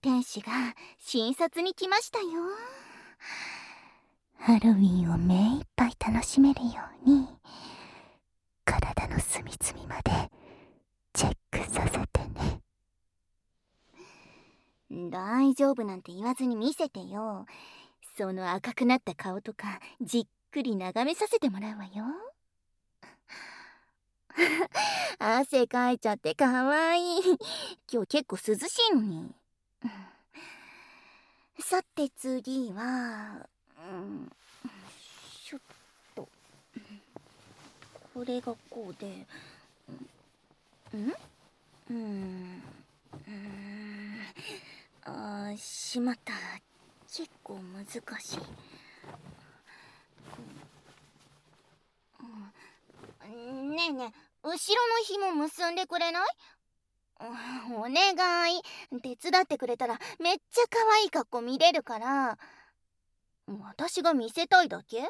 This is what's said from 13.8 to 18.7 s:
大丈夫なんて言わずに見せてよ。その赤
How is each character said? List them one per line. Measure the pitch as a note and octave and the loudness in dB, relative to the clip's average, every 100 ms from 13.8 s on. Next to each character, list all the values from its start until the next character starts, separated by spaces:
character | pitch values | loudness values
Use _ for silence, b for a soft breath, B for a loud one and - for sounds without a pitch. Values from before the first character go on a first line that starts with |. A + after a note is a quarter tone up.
| b b F3+ b b b b b b b _ E3+ F3 | b b -20 b b b b b b b _ -10 -8
大 | F3 F#3+ B3 C#4 C4 | -6 0 6 6 6
丈 | C#4 | 4
夫 | C4 | 2
な | G#3+ F#3 | -4 -8
ん | |
て | - | -12
言 | F3 | -6
わ | A3+ B3+ | -4 0
ず | B3+ | 0
に | A3+ | 0
見 | A#3+ D#4 | 0 0
せ | D#4 | -4
て | G3 | -4
よ。 | F#3 G3 A3 G3 G3 B B B B B - - | -10 -8 -6 -8 -12 B B B B B -18 -6
そ | G3 | -4
の | F#3 F#3 | -2 -2
赤 | F#3 B3 | -4 -4